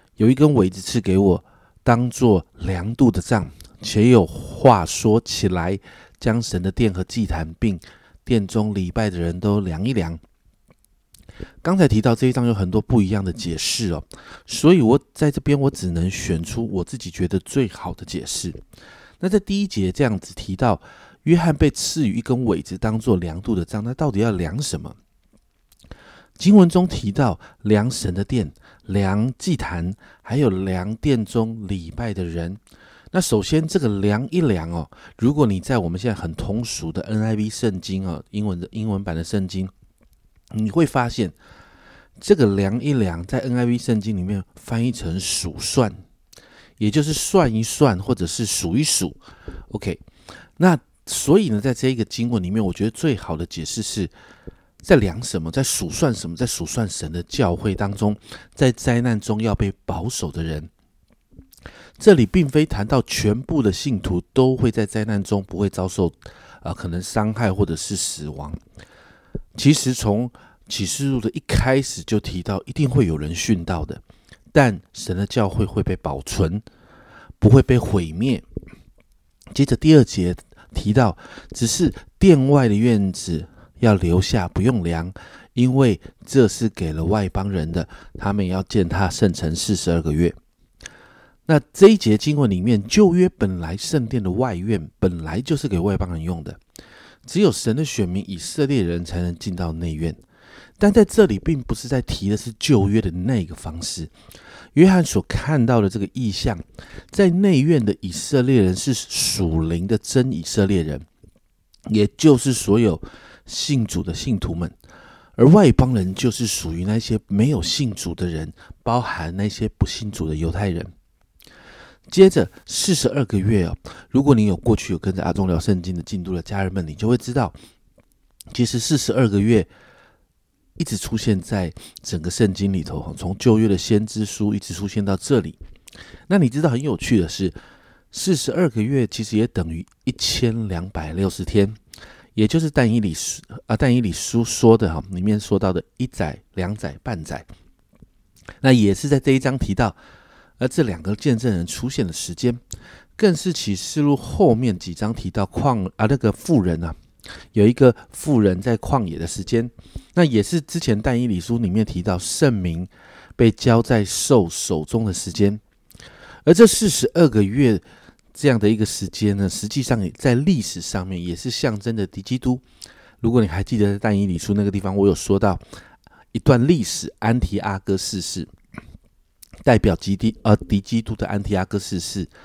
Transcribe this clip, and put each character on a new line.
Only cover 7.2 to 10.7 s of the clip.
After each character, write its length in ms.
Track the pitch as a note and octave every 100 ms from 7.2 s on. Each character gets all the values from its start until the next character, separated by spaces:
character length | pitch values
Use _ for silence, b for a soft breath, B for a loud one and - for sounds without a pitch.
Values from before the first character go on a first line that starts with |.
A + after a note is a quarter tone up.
坛， 300 | G#2+ E2 D#2+ E2
并 180 | A#2 F2+ b b b b
殿 200 | - A#2+
中 300 | G2 A2+ G#2+
礼 160 | G2+ F2+
拜 180 | F#2 G#2+
的 80 | F2+
人 220 | E2+ F2
都 220 | G#2 G2+
量 260 | F#2 D#2+ G#2+
一 60 |
量。” 260 | A2+ E2 E2 - _ _ _ _